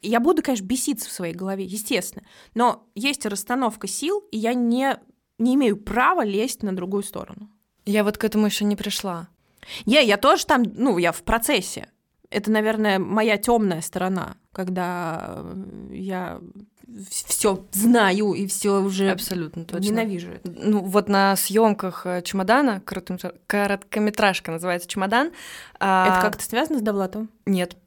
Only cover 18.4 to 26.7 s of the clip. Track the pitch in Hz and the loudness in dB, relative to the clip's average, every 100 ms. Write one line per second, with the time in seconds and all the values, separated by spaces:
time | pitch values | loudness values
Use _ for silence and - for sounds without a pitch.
18.4 | 196 - 208 196 196 190 196 190 220 185 | -4 -2 0 2 2 0 0 0 -4 -6
19.4 | 160 165 165 175 196 220 226 185 175 165 | -8 -10 -8 -4 0 0 -2 -4 -8 -12
20.4 | 180 170 208 208 190 196 202 196 196 196 | -14 -4 2 2 2 0 4 4 4 4
21.4 | - 196 220 208 185 175 180 180 175 196 | 2 4 4 2 -4 -6 -6 -4 -4 -4
22.4 | 190 233 285 196 - 185 - 180 180 - | 2 4 4 0 -6 -10 -8 -8 -8 -12
23.4 | _ 208 202 196 - - 208 208 208 185 | _ 0 0 -2 -4 -2 -2 2 2 2
24.4 | - 165 180 175 175 - 190 226 311 - | -4 -6 -4 -4 -4 -4 0 0 0 -4
25.4 | - - - - 196 190 185 185 185 - | -18 -18 -20 -4 2 4 4 4 2 -2
26.4 | - 220 302 | -4 -2 0